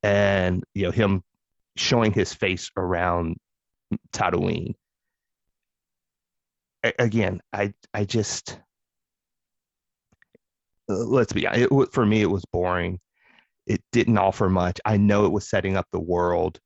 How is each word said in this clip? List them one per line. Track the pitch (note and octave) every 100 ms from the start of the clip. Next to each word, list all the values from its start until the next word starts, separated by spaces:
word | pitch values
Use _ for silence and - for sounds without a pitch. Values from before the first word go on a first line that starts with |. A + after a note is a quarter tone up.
And, | G#2 G2+ G2+ G2 F2+ F#2 - -
you |
know, | F#2
him | G2 G#2 F#2+ - _ _ _ _ -
showing | - B2 A2
his | G2+ F#2
face | - G2 F#2 - -
around | F#2 F2 F2+ F2 E2 E2 _ _ _ _ _ - _
Tatooine. | - F#2+ F2 F2+ E2 F2+ - _ _ _ _ _ _ _ _ _ _ _ _ _ _ _ _ _ _ _ _
A-, | A#2 -
again, | A#2+ G#2+ F#2+ F2+ _
I, | G2+ G2+ G2 _
I | - G2+
just, | A#2 G#2 - - - _ _ _ _ _ _ _ _ _ _ _ _ _ _ _ _ _ _ _ _ _ _ -
uh, | F#2+
let's | A#2 B2+ B2
be | - F#2+
honest, | G#2
it | B2
wa-, | C#3 -
for | - A2
me, | A2
it | G2+
was | F#2+ -
boring. | F2 F2+ F2+ F2 F2+ _ _ _ _ _ _ -
It | G#2 _
didn't | A#2 A#2 G#2+
offer | F#2+ - G2
much. | F#2 F2+ F2+ -
I | G#2+
know | G2+ G2+ G#2
it |
was | F2 -
setting | G2+ F#2+ F#2+
up | F2
the | F2
world | E2 F2 F2 F2 F2 F2+